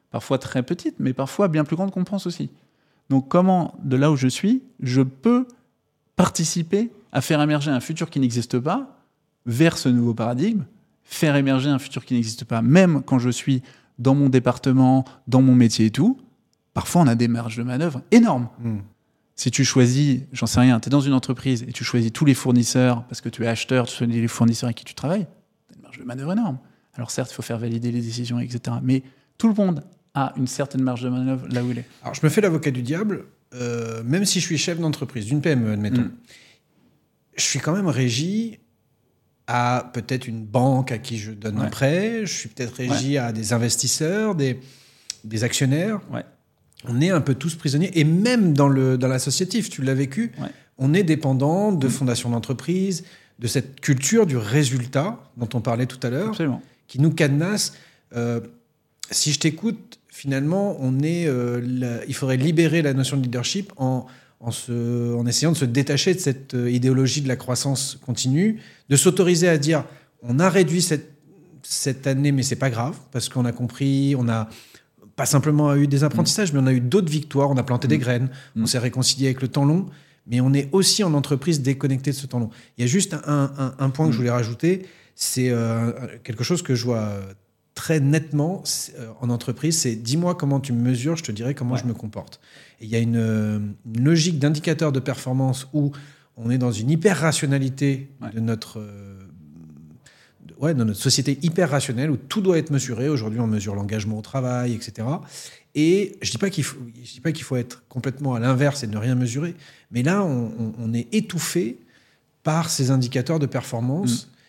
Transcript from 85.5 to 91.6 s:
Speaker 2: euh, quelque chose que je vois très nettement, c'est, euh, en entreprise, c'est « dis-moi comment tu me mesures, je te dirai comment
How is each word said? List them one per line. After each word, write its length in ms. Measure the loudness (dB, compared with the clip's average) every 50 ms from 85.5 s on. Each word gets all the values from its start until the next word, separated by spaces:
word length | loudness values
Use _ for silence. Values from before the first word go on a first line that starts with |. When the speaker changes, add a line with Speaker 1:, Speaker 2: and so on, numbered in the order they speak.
Speaker 2:
euh, 420 | 2 0 0 0 0 0 0 -2 -2 -4 -8 -14 -14 -14 -12
quelque 200 | -12 -8 -6 -2
chose 180 | -2 -2 -2 0
que 120 | 0 -2
je 100 | 0 0
vois 260 | 0 0 0 -2 -4 -6 -8 -10 -12 -16 -20 _ _ _ _ _ _ _
très 260 | -8 -4 0 0 2
nettement, 600 | 2 2 2 2 0 0 -2 -2 -2 -2 -4 -6 -6
c'est, 340 | -6 -6 -6 -8 -10 -12 -16
euh, 80 | -16 -16 -12 -8
en 100 | -4 -4
entreprise, 480 | -4 -2 -4 -6 -6 -4 -2 -2 0 0
c'est « 160 | 0 -2 -4 -4 -4
dis-moi 320 | -2 0 0 0 0 0
comment 260 | 0 0 0 0 0
tu 120 | 0 -2 0
me 60 | 0
mesures, 360 | 2 2 0 0 -2 -2 -4
je 80 | -4 -4
te 80 | -8 -8
dirai 220 | -6 -4 -6 -4
comment 200 | -4